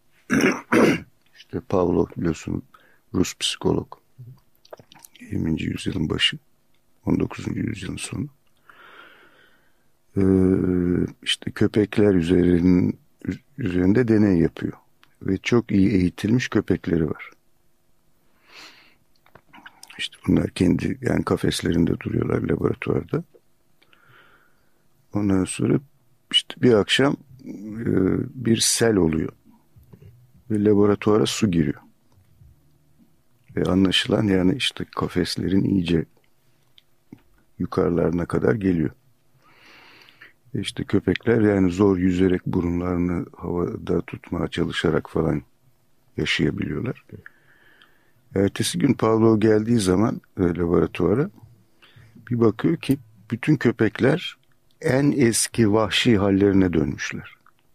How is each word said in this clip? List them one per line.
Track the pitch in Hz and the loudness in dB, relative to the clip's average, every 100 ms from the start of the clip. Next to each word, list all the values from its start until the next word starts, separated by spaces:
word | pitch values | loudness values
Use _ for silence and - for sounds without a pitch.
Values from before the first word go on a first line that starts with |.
| _ _ - | _ _ -6
<clears throat> | - - - - - - - - _ _ _ | 0 0 -2 -2 2 2 0 -6 _ _ _
İşte | - 92 | -12 -12
Pavlov | - 98 87 87 85 - | -2 0 2 0 -2 -4
biliyorsun | 82 80 - 87 - _ _ _ _ | -4 -4 -6 -8 -10 _ _ _ _
Rus | 95 90 - | -4 -2 -4
psikolog. | - - - 82 - - _ - 120 135 _ _ _ - - - - - | -6 -4 -2 -2 -4 -14 _ -20 -20 -20 _ _ _ -20 -20 -20 -20 -20
Yirminci | 247 98 87 78 | -12 -6 -4 -4
yüzyılın | 87 - - 87 78 | -4 -8 -6 -4 -4
başı, | - - 156 _ _ _ _ _ _ - | -2 -2 -4 _ _ _ _ _ _ -2
on | 82 | -2
dokuzuncu | 85 - - - | -2 -6 -8 -6
yüzyılın | - - 87 80 | -6 -8 -10 -10
sonu. | - - 143 - _ _ _ - - - - - _ _ _ _ _ _ _ _ _ - | -10 -10 -10 -12 _ _ _ -20 -20 -20 -20 -20 _ _ _ _ _ _ _ _ _ -2
Ee, | 95 95 92 92 92 90 87 87 85 - | 2 4 4 2 0 0 0 0 -2 -6
işte | - - - | -6 -6 -6
köpekler | - 104 - 101 - 104 | -2 0 0 0 2 4
üzerin-, | 92 80 90 87 87 87 90 101 - _ _ - 92 _ - | 4 4 4 4 4 4 4 2 -4 _ _ -10 -10 _ -8
üzerinde | 117 90 92 107 120 | -4 0 2 2 4
deney | 110 104 90 | 4 4 4
yapıyor. | 78 - - - _ _ _ - | 2 -2 -10 -10 _ _ _ -10
Ve | 98 95 | -4 -4
çok | - 120 - | 0 0 2
iyi | 104 95 | 2 2
eğitilmiş | 98 90 - 101 120 - | 2 0 -2 -2 -2 0
köpekleri | 127 127 87 - 85 80 | -2 0 -2 -2 -2 -2
var. | - - - _ _ _ _ _ _ _ _ _ _ _ - - - _ _ _ _ _ - _ - - - - - | -6 -14 -20 _ _ _ _ _ _ _ _ _ _ _ -20 -20 -20 _ _ _ _ _ -20 _ -20 -20 -20 -20 -14
İşte | - - - | -14 -8 0
bunlar | 87 85 | 0 0
kendi | - 92 85 - - | -2 0 0 -2 -6
yani | - 82 | -4 -2
kafeslerinde | 85 90 - - - 85 85 - | -2 -2 -2 -2 -2 0 0 -2
duruyorlar | - - - - | -4 -4 -2 -2
laboratuvarda. | - 82 - - - - - 143 170 - _ _ _ _ _ _ _ - _ _ _ _ _ _ _ _ _ | -2 -2 -2 -4 -4 -4 -2 -6 -8 -18 _ _ _ _ _ _ _ -20 _ _ _ _ _ _ _ _ _
Ondan | 101 101 95 | -4 0 0
sonra | 90 - 120 139 - _ _ _ - | -2 -2 0 -2 -4 _ _ _ -8
işte | - - - | -6 -6 0
bir | 127 | 4
akşam, | 110 95 - 135 - - - | 4 4 2 0 -2 -8 -20
e, | - - 107 107 117 98 92 92 127 | -18 -16 -12 -8 -2 0 2 0 -4
bir | 131 117 113 | -6 -2 0
sel | - - 117 104 | 0 0 2 4
oluyor. | 85 80 - - _ _ _ _ - - - - _ _ - | 2 0 -4 -10 _ _ _ _ -20 -20 -20 -20 _ _ -6
Ve | 107 | 0
laboratuvara | 104 101 104 101 - 107 131 | 2 4 4 2 2 2 2
su | - 110 | 0 0
giriyor. | 85 71 - - _ _ _ _ _ - _ _ _ _ _ _ _ _ _ _ - | 2 0 -2 -10 _ _ _ _ _ -20 _ _ _ _ _ _ _ _ _ _ -4
Ve | |
anlaşılan | 80 92 95 90 - 107 110 | 0 2 2 0 0 0 2
yani | 95 90 | 2 2
işte | 92 - - 87 - | 0 -2 -6 -10 -6
kafeslerin | 80 - 85 - 85 95 | -4 -2 -4 -4 -2 0
iyice | - 98 85 85 - _ _ _ _ _ _ _ _ _ _ - _ _ _ - | 2 0 2 0 -2 _ _ _ _ _ _ _ _ _ _ -20 _ _ _ -10
yukarılarına | 90 - 87 85 85 85 85 | -6 -2 0 0 0 -2 -2
kadar | 85 - | -2 0
geliyor. | 120 95 87 73 - _ _ _ _ _ _ - - - - - - - _ _ | 0 0 0 -2 -6 _ _ _ _ _ _ -20 -20 -20 -20 -20 -20 -20 _ _
E | - | -10
işte | 98 - | -8 -8
köpekler | - 101 - 90 - 117 | -2 0 0 0 0 2
yani | 104 101 95 | 4 4 2
zor | 87 101 92 | 2 2 4
yüzerek | 92 90 95 90 - | 2 2 2 0 -2
burunlarını | 90 87 87 87 87 87 87 - - | -2 -2 -2 -2 -2 -2 -2 -8 -10
havada | 87 87 87 110 85 87 | -8 -4 -4 -6 -4 -4
tutmaya | - - - 87 80 | -4 -12 -10 -6 -6
çalışarak | - 82 80 - 76 - | -4 -6 -2 -2 0 -2
falan | 85 78 76 - _ _ _ _ _ _ - | -2 -2 -2 -6 _ _ _ _ _ _ -8
yaşayabiliyorlar. | 78 - 78 73 71 73 - - _ - - _ _ _ _ _ _ _ _ _ _ | -4 -2 -2 -2 -6 -6 -8 -10 _ -20 -20 _ _ _ _ _ _ _ _ _ _
Ertesi | 98 98 - 110 - | -2 -2 -2 -6 0
gün | 143 | 0
Pavlov | - 110 110 113 110 | 2 2 4 4 4
geldiği | 110 107 110 120 | 4 2 2 0
zaman, | 95 92 110 - - - | 2 2 0 -2 -8 -2
e, | |
laboratuvara | 87 87 87 87 82 - 85 107 175 - - _ _ _ _ - - - - | 0 0 0 2 0 0 0 0 -2 -8 -20 _ _ _ _ -20 -20 -18 -6
bir | 120 | 0
bakıyor | 113 101 160 165 | 2 2 0 -2
ki | - 139 - _ - | -2 -4 -6 _ -10
bütün | 113 - 151 | -6 0 0
köpekler | 123 110 110 - 117 160 - - _ _ _ - | 2 0 0 0 0 0 -4 -16 _ _ _ -8
en | - 127 143 131 | -2 0 2 2
eski | 117 107 - - 110 | 2 2 -2 0 2
vahşi | 104 107 - 127 107 | 2 0 0 2 4
hallerine | 101 98 101 98 92 | 4 4 4 4 2
dönmüşler. | 85 76 - - - - - _ _ _ | 2 -2 -4 -8 -10 -14 -20 _ _ _